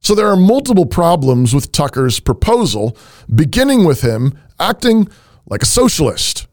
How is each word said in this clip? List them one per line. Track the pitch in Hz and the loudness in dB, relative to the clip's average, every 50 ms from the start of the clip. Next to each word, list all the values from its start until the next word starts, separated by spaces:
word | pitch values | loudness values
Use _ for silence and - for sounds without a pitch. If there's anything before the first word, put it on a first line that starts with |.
So | - - 208 | -2 0 0
there | 208 214 214 | 0 2 2
are | 202 | 2
multiple | 185 185 196 233 277 277 262 247 185 170 | 4 4 4 2 2 0 0 2 2 2
problems | - - - 175 165 175 170 135 131 127 123 127 117 117 | 0 0 0 0 0 0 0 0 0 0 2 0 0 0
with | 143 139 - - | -2 -2 -4 -4
Tucker's | - 147 135 - 135 131 127 117 - | -4 -4 -4 -2 -2 -2 -2 -2 -4
proposal, | - - - - - - 233 240 226 170 98 107 104 117 117 - - - - - - - - | -2 -4 -2 0 0 0 2 0 0 -2 -2 -4 -6 -6 -6 -10 -20 -20 -20 -20 -10 -2 0
beginning | 110 147 143 - 240 262 277 277 247 196 | 0 0 0 0 0 0 2 2 4 4
with | 165 131 - - | 2 2 0 -2
him | 120 113 110 123 139 147 - _ _ _ _ | -4 -2 0 -2 -4 -4 -6 _ _ _ _
acting | 165 196 220 - - 247 220 226 208 - - _ _ _ _ _ _ | -4 -4 -4 -2 0 2 2 2 2 0 -4 _ _ _ _ _ _
like | - 101 101 - | -10 -6 -4 -4
a | |
socialist. | - - - 262 247 - - 156 117 - - - - - - - - | -2 0 2 0 0 0 0 -2 -2 -2 -4 -6 -6 -6 -8 -12 -16